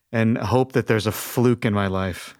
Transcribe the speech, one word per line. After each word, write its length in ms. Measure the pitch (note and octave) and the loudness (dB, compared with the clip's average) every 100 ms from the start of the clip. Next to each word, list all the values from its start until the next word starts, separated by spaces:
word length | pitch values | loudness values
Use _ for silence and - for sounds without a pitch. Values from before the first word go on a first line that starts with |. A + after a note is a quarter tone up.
| _ | _
and 260 | A#2 A2+ A#2 | 0 0 0
hope 340 | G#2+ B2+ B2+ | 0 0 2
that 140 | C3 - | 0 2
there's 200 | A2+ G#2 | 0 0
a 40 | |
fluke 520 | - - - B2 A2+ | -4 -4 2 2 2
in 80 | A2+ | 0
my 160 | G#2 G2 | 0 0
life. 460 | F#2+ F#2+ F2 - | -2 -4 -6 -14